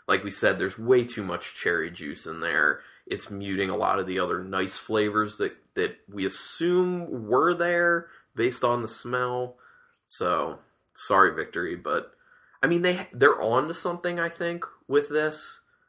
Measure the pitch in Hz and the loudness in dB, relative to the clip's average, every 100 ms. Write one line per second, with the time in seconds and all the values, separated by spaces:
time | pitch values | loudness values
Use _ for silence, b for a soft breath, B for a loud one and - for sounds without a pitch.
0 | - 95 98 - 107 92 92 110 113 127 | 0 0 0 0 2 2 -2 -2 4 4
1 | 120 - 95 87 - - 90 85 82 87 | 4 -4 -6 -6 -8 -6 -2 0 -2 -6
2 | 78 - 80 82 82 76 76 - B B | -10 -10 -10 -6 -2 2 2 0 B B
3 | - 110 - 101 101 95 95 95 95 98 | -8 -6 -6 -8 -4 -2 0 0 0 0
4 | 92 92 90 87 92 95 95 - - 110 | -2 -2 -2 -2 -4 -4 -4 -6 -2 0
5 | 107 104 104 - 95 - _ - 87 - | 2 0 -2 -2 -4 -4 _ -4 -2 -4
6 | - 101 95 - - - 170 180 180 180 | -12 -4 -4 -4 -6 -2 2 2 2 -2
7 | 170 123 107 123 165 165 170 175 175 170 | -6 -8 2 4 4 2 2 2 2 2
8 | 170 B B - 123 123 123 120 110 - | -2 B B -2 0 2 2 2 -2 -8
9 | 120 123 127 123 123 - b b b b | -4 -2 -2 -2 -4 -8 b b b b
10 | _ - 90 82 76 76 _ _ _ - | _ -4 0 0 0 -6 _ _ _ -14
11 | - 98 92 - - 85 87 87 76 73 | 2 6 6 4 -4 -4 -6 -6 -2 -2
12 | - b b b b b 147 170 180 180 | -4 b b b b b 0 2 2 0
13 | 185 123 139 - 101 123 156 170 180 175 | -4 4 6 6 2 2 2 -2 -4 -4
14 | 175 175 170 165 170 170 - - - 139 | -4 -2 -4 -4 -4 -4 -8 -12 0 2
15 | 143 151 151 151 - - _ _ | 2 0 0 -2 -12 -16 _ _